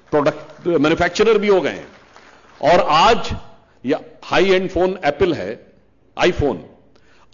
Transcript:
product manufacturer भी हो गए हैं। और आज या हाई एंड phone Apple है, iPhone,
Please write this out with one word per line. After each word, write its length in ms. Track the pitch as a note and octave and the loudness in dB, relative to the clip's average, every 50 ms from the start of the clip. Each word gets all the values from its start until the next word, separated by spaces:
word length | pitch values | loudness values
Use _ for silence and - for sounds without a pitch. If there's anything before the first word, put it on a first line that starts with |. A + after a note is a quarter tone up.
| _ - | _ -2
product 560 | D#3 D3 C#3 - - - - - - - - F3 | 0 0 0 0 -2 -4 -10 -20 -16 -10 -4 -2
manufacturer 680 | E3+ D3 C#3+ D#3 E3 E3 F3 F3 - - G#3 A3+ A3 G3+ | 0 2 2 2 2 0 0 -2 0 0 2 2 2 2
भी 100 | G3+ G#3 | 2 2
हो 140 | G3 F3+ | 2 2
गए 80 | C#3+ A#2+ | 2 -2
हैं। 180 | G2 E2+ D2 - - - - _ - - - - - - _ - - - - D3 F3 | -6 -8 -12 -18 -20 -20 -20 _ -20 -20 -20 -20 -20 -20 _ -20 -10 -2 0 2 4
और 60 | - | 4
आज 560 | - D3+ D3+ D#3+ F#3 A3 A#3+ - - - - - - - - - _ _ _ _ - | 2 2 2 4 4 4 2 2 -2 -6 -8 -10 -12 -18 -20 -20 _ _ _ _ -6
या 140 | B2+ D3+ - - - - - - | -4 -4 -4 -6 -12 -20 -18 -10
हाई 280 | - C#3 D#3 F#3 G3 | -4 0 0 2 2
एंड 180 | F#3 F#3+ F#3+ - | 2 0 0 -2
phone 300 | - E3+ F#3 F#3 F#3+ - - | -2 -2 -2 -2 -2 -2 -2
Apple 280 | C#3+ C#3+ - G3 F3+ C#3 | -2 -2 0 0 -2 -2
है, 340 | G#2 F2+ G2 A#2+ - - _ _ _ _ _ _ _ _ _ - - | -4 -6 -10 -12 -12 -16 _ _ _ _ _ _ _ _ _ -6 -2
iPhone, 340 | D3 F3+ F3+ - D3 C3+ G#2 D#2+ - - - _ _ _ _ - _ _ _ _ _ _ | 0 0 0 0 -2 -2 -2 -4 -8 -18 -20 _ _ _ _ -20 _ _ _ _ _ _